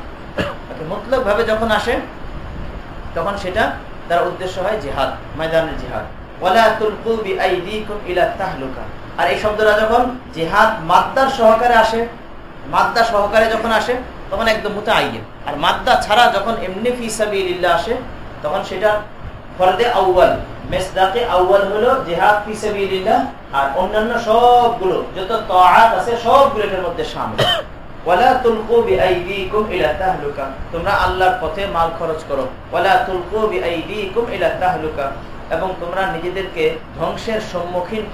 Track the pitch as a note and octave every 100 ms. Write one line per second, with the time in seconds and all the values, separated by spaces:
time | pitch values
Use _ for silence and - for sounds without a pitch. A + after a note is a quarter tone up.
0 | - - - - - - - C#3+ D3+ G3+
1 | A#3 B3+ G3+ G#3 A3 G#3+ A3+ G#3 A#3 C4+
2 | - - - - - - - - - -
3 | - E3+ G3 G3+ F3+ G3+ - - - -
4 | - E3+ F3+ - F#3 F#3+ F#3 G#3+ C#3 B2
5 | C3 - - C#3+ D#3+ E3 D#3 C#3+ - A#2
6 | - - - - F3+ A3+ A3 A3 G#3+ G3
7 | A3+ A3+ F#3+ F#3 F#3+ F3+ G3+ G#3+ - G3+
8 | F3+ F3 D#3+ - F#3 C3+ C3 A#2+ A2 -
9 | - - F3 - G#3+ G#3 G#3+ G#3+ A3 A#3+
10 | B3+ - - D#3+ E3 G3+ A3 D#3+ D#3+ F3+
11 | - C4+ C4+ - A3 A3 A#3+ A3+ A3 A#3
12 | A#3 - - - - - C#3 F3 F#3+ A#3
13 | A3+ G3+ G#3 A3 A3 A3 A3 A3 A3+ C4
14 | - - - G3 A3+ G#3+ G3+ G3 G#3+ F3
15 | C3+ A2+ - - - D3 E3+ - B3+ A#3
16 | - G#3+ A#3+ G3 A3 A3 F#3 F#3 A#3+ A#3+
17 | A3+ - G#3 G3 F#3 F3 F3 E3 A3+ C4
18 | - - - - D3+ - - - G#3+ G#3+
19 | - - - - - - F#3 F#3 - F#3+
20 | F#3+ F3+ E3+ - - - - F3+ F#3 F#3
21 | F#3+ G#3+ B3 F#3 F3+ G3+ F#3+ G#3+ E3+ F3
22 | E3 E3+ G#3 G#3 A3 G#3 G#3 G3 F#3+ F#3+
23 | - - - - - C#3+ C#3 F3+ F#3 G#3+
24 | A3+ A3+ G#3 A3+ B3 B3 A#3+ - F#3 D#3
25 | - F#3 F#3+ A3 G3+ F3+ F3+ - A3+ F#3
26 | A#3 A#3 - - G#3+ G#3+ G3+ F#3 F3 -
27 | - D3+ A#2 G#2+ - E5 - - - -
28 | D#3 F3+ B3+ B3+ A#3 A3 A3 A#3 F#3+ F3+
29 | F#3 F3 F#3+ G3 F#3 G#3+ - F3+ D3+ D3+
30 | D3+ D3 C#3+ C#3+ C3+ - - E3+ F#3 G3+
31 | F3+ F3+ F#3 F3+ D#3+ G3 G3 E3+ E3 -
32 | E3 D#3 - C3+ B2+ - - E3 F#3+ F#3
33 | F#3+ F#3 F3 G#3+ F3 F3+ E3+ E3+ D#3 G#3+
34 | F#3+ A3+ A#3 F#3+ E3 - F#3 D#3+ D#3 C#3+
35 | C#3 C#3 - - - E3 F#3 F3+ F3 F#3
36 | F#3 E3 F3 F#3+ F3+ F3 D#3 - - C#3
37 | F3 G3+ A3+ A3 - F3+ F3 F3+ F3 A3
38 | G#3